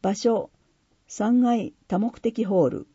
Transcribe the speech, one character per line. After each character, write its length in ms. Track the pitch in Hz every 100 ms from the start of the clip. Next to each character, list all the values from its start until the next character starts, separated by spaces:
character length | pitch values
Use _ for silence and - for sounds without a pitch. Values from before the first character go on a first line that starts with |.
場 120 | 190
所、 360 | 202 240 220 - _ _ _ _ _ _
三 340 | - 214 247
階 320 | 247 233 - _ _
多 120 | 185
目 200 | 226 -
的 260 | 226 226
ホ 220 | 202 190 139
ー 20 |
ル。 180 | 107 73